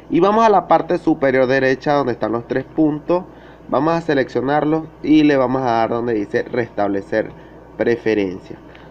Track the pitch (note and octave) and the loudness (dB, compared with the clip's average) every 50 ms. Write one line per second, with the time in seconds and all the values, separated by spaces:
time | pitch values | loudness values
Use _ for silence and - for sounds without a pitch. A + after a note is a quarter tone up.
0 | - - - D#3+ E3+ G3 G#3 A3+ A#3 A3+ G#3 F#3 F3 - E3 D#3+ D#3 D#3+ F3+ E3+ | -10 -4 0 2 2 2 4 4 4 4 4 2 2 2 2 0 2 0 -4 -2
1 | - E3 D#3 D3+ - C3+ B2+ C3 C3 B2 C3 C3+ C3 C3 C3+ C3 - D#3 C#3+ C#3+ | 0 0 0 0 0 2 2 2 2 2 2 2 2 2 0 0 -2 0 0 0
2 | C#3 B2 A#2 - - A2 A2 A#2 A#2 - B2 C3 C3+ - - - D#3 D3+ D3+ D3+ | 0 -2 -4 -4 -4 -4 -4 -4 -4 -4 -6 -6 -6 -6 -2 0 0 0 -2 -4
3 | D3 - E3+ F3+ F3+ - - - - - - - - - - B2+ C#3+ D#3+ E3+ E3 | -4 -2 -2 -2 -4 -6 -16 -20 -20 -20 -20 -20 -8 -2 -2 0 0 0 -2 -2
4 | E3 - D3+ C3+ B2+ - - A#2+ A#2+ C3 C#3+ D3+ D3 D3+ D#3 D#3+ D#3+ D#3+ - - | -2 -2 0 0 -2 -2 -2 -4 -2 -2 -2 0 0 0 -2 -2 -4 -8 -14 -6
5 | - - D3+ D#3 D3+ D3 C#3+ C3+ B2+ B2 B2+ C3 C3 B2 A2+ A2+ A2+ G#2+ A#2 A#2 | 0 2 4 4 4 4 4 2 2 0 0 -2 -2 0 0 0 0 0 -2 -2
6 | A#2 B2 A#2 G#2+ G2+ - - A#2+ - - - B2 A2+ A2+ - - G2+ G2+ G2+ G2 | -2 -2 -2 -4 -4 -4 -4 -4 -4 -4 -4 -4 -4 -4 -4 -4 -4 -2 -4 -4
7 | F#2+ - - A2 G#2 - - - - - - - - - - - A2 A#2 A#2+ A#2 | -6 -4 -4 -4 -4 -4 -8 -20 -20 -20 -20 -20 -20 -12 -6 -2 0 0 0 0
8 | - A2 A2 G#2 G2+ F#2+ F2+ F#2+ - - - - - - - - - - | 0 -2 0 0 -2 -4 -6 -10 -14 -18 -20 -20 -20 -20 -20 -20 -20 -18